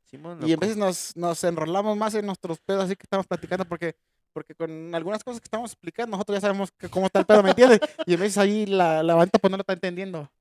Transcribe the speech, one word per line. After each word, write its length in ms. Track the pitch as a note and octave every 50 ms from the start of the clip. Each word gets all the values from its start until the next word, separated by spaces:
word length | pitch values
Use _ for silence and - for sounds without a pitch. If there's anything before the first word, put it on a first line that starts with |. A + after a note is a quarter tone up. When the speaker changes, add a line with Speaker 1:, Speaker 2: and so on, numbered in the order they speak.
| _
Speaker 1:
Simón, 340 | _ - C#3 D3+ E3+ F3 E3 D#3+
Speaker 2:
Y 20 |
en 60 | D#3+ E3
Speaker 1:
loco. 80 | D#3
Speaker 2:
veces 160 | F#3 G#3+ A3
nos, 400 | G#3+ G#3 F#3 F3 - - - -
nos 260 | E3 F3 F3 E3+ - -
enrolamos 520 | F3 E3+ D#3+ D#3 D#3+ F3 G3 G#3 G#3+ G#3+
más 180 | G#3 A3 G#3+ G#3+
en 120 | G#3+ G#3
nuestros 320 | G3+ F#3 - - F3 D#3+ -
pedos, 240 | _ - G3 G3 G3
así 120 | F3+ G3+
que 80 | - _
estamos 220 | _ - G3 F#3
platicando 380 | - F3+ - - - F3+ F3+ F#3
porque, 320 | E3+ E3+ D#3+ F3 E3 D#3 _ _ _ _ _ _ _ -
porque 200 | D#3+ D3 - D#3
con 400 | - E3 D#3+ D#3+ D#3+ D#3+ E3+ E3+
algunas 300 | E3 D#3+ F#3 G#3+ G#3+ -
cosas 160 | B3+ A#3+ A3+
que 60 | -
estamos 240 | - - A3 B3 G#3+ -
explicando, 440 | _ - E3+ - - A#3+ A#3 G#3 F#3
nosotros 180 | G#3 - G3+
ya 40 | G3 G3
sabemos 280 | G3+ G3 G3 G3 - -
que 180 | _ - F3
cómo 160 | - F#3 F#3+
está 120 | F#3 - G3
el 40 | G3
pedo, 160 | - G#3+ G#3+ G3
¿me 80 | F#3
entiendes? 300 | - A#3 B3 C4 A3+ G#3 - - - - D#4
Y 60 | - F3
en 60 | E3+
veces 160 | F#3+ G#3+ F#3+
ahí 300 | G3+ G3 G3+ G#3 G#3+ G#3+
la, 360 | G3 G3 F#3+ F3 D#3+ D#3+ D#3 D#3+
la 120 | E3 E3+
banda, 240 | E3 E3+ F#3 - A3
pues, 100 | - F#3+
no 60 | F#3+
lo 60 | F#3+ G3
está 100 | - F#3+
entendiendo. 580 | F3 - F3+ F3 F3+ G3 F#3+ F3+ D#3+ C#3+ - _ _